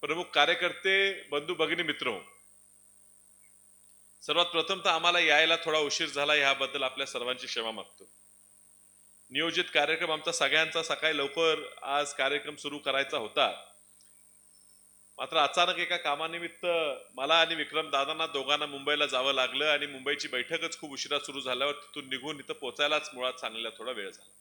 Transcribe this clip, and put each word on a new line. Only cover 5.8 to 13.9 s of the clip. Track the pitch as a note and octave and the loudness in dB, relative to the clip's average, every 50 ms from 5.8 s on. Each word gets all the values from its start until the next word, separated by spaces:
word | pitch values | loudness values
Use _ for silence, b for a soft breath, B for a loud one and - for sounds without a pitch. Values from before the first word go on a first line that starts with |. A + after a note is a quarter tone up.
उशीर | D3+ C#3+ C#3 - E3 D#3 | 2 2 0 -2 -2 -2
झाला, | C#3+ C#3+ C#3+ D3 D3+ | -2 -2 2 2 4
याबद्दल | D3+ C#3+ C#3 C3+ C3 C3+ C3 C3+ C#3+ C3+ | 4 4 4 4 2 0 -4 -2 -2 -4
आपल्या | B2+ - C3+ C#3 C3+ | -4 -2 -4 -6 -4
सर्वांची | - B2+ A#2+ B2 B2+ B2 B2 B2 | -4 -6 -2 -2 -4 -4 -6 -6
क्षमा | - A#2+ A2+ A2+ | -4 -4 -4 -4
मागतो. | A2+ G#2+ F#2+ - - _ G2 - - _ - _ - - - _ - _ _ _ _ _ _ _ _ _ _ _ _ _ _ - | -4 -6 -10 -12 -16 _ -20 -20 -20 _ -20 _ -20 -20 -20 _ -20 _ _ _ _ _ _ _ _ _ _ _ _ _ _ -6
नियोजित | B2+ C#3 D#3 E3+ D#3 E3 F3 - - | -2 0 0 0 0 0 -2 2 4
कार्यक्रम | D#3+ D3 D3 D#3+ D#3+ E3+ E3+ | 2 4 4 2 0 0 -2
आमचा | D#3 D#3 D3+ E3+ | -2 -2 -2 -4
सगळ्यांचा | E3 - D3+ C#3 C#3 D#3 D#3+ D#3 D3 E3+ D#3+ | 0 2 2 4 4 4 4 4 0 -4 -2
सकाळी | - D#3 - - D#3 D#3 D3 | -2 -4 0 0 0 2 2
लवकर | C#3 C#3 - E3 E3 D#3+ D#3 D3+ D3+ - - - - - | -2 -2 0 2 2 4 2 2 -2 -10 -14 -12 -6 -2
आज | C#3 C#3+ D3 D3 - | 0 0 0 -2 -2
कार्यक्रम | - C3+ C3+ C#3+ D3 C#3+ D3 D3+ | -2 0 0 0 -2 -4 -6 -14
सुरू | - - D3 C#3+ D3 | -10 -10 -10 -10 -6
करायचा | - C#3 C3 C3+ C#3 C3+ - C#3+ | -4 -2 0 0 0 0 -2 -4
होता, | A2+ G#2 - D3+ D#3 G#2 F2 - - - - - _ _ | -4 -2 2 2 2 2 2 -2 -14 -20 -20 -20 _ _